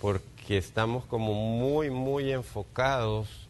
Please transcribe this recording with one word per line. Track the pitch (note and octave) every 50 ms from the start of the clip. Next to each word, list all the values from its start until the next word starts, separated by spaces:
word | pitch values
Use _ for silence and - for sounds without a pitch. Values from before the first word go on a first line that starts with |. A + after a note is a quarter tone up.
Porque | - G2+ G2 F#2+ - - - - - - G2+
estamos | F#2+ F2+ - - A2 A2 A2+ A#2+ B2+ -
como | - B2 A2+ A2 G#2+ G#2
muy, | G#2 A2 A2 A2+ A#2 B2+ C3+ D3 D#3 D#3 C#3
muy | B2+ B2+ C3 C3+ C#3 C#3+ C3+ C3+
enfocados | C3+ B2+ A2+ - - G#2+ G2 - - - B2+ C3+ C#3 B2 A2+ A2 G#2+ G#2+ G#2+ - - - -